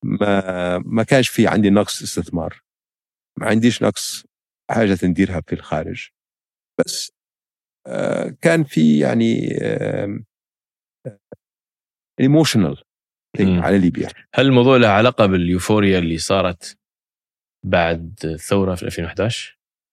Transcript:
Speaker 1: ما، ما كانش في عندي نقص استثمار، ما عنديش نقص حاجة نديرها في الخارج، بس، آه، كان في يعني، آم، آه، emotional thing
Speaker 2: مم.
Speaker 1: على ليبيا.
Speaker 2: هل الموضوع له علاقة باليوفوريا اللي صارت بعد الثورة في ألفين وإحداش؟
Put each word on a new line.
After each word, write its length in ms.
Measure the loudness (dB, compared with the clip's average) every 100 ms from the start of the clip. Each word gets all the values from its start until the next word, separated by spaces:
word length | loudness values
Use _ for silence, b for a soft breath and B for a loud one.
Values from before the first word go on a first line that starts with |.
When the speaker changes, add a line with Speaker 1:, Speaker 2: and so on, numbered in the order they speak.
Speaker 1:
ما، 720 | -4 -2 0 0 -2 -4 -4 -4
ما 260 | -4 -4
كانش 260 | 2 2 2
في 180 | 2 2
عندي 220 | 4 4
نقص 320 | 2 2 -6
استثمار، 640 | -8 -8 -6 -6 -8 -12 _ _ _ _ _ _ _ -10
ما 80 | -2
عنديش 360 | 2 2 2
نقص 420 | -2 -2 -8 -12 _ _ _ _ _
حاجة 260 | -2 0 0
نديرها 380 | 0 0 0 -2 -6
في 60 | -10
الخارج، 540 | -6 -6 -6 -10 -14 _ _ _ _ _ _ -6
بس، 320 | -4 -4 -10 _ _ _ _ _ _ _ -12
آه، 480 | -6 -4 -4 -6 -2
كان 220 | 0 2
في 360 | 0 2 4 4
يعني، 580 | 2 2 0 0 -2 -4
آم، 680 | -4 -4 -4 -4 -6 -8 -14 _ _ _ _ _ _ _ -20
آه، 120 | -20 _ -20 _ _ _ _ _ _ _ -2
emotional 540 | 4 4 4 2 0 -2 _ _ _ _ _ -2
thing 40 |
Speaker 2:
مم. 180 | 2 2
Speaker 1:
على 180 | 2 4
ليبيا. 300 | 2 0 -6 b b 0
Speaker 2:
هل 100 | 4
الموضوع 320 | 6 6 6
له 100 | 6
علاقة 380 | 4 2 4 2
باليوفوريا 760 | 2 2 -2 0 2 4 2
اللي 180 | 0 -4
صارت 600 | -2 0 0 -4 -14 -20 _ _ _ _ _ _ _ _ -2
بعد 540 | 0 0 -2 -8 -10
الثورة 520 | -10 -10 -4 -2 0 -4
في 80 |
ألفين 220 | -8 -8 -10
وإحداش؟ 540 | -4 -4 -4 -12 _ _ _ _